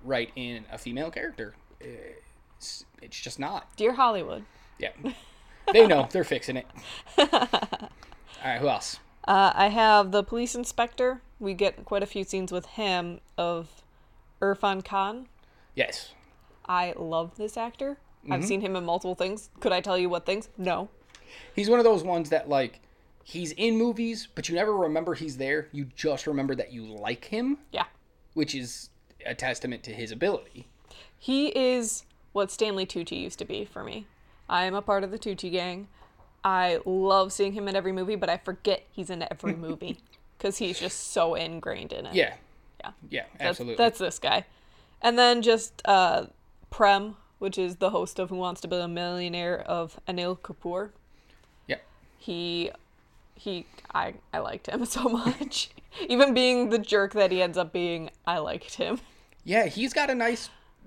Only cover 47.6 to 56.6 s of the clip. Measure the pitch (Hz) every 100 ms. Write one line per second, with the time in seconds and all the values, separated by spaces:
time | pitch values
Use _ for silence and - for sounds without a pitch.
47.6 | 180 180 190 202 185 - 180 185 180 175
48.6 | 175 180 175 170 175 180 175 175 175 180
49.6 | - 170 165 - - 180 175 180 - -
50.6 | 175 175 208 - _ - _ - _ _
51.6 | - - - - - _ - 170 175 170
52.6 | 170 - _ _ _ - _ - 208 180
53.6 | - - - - - - - - - -
54.6 | - 269 240 - 247 233 240 254 277 -
55.6 | - - - - 320 247 277 247 254 247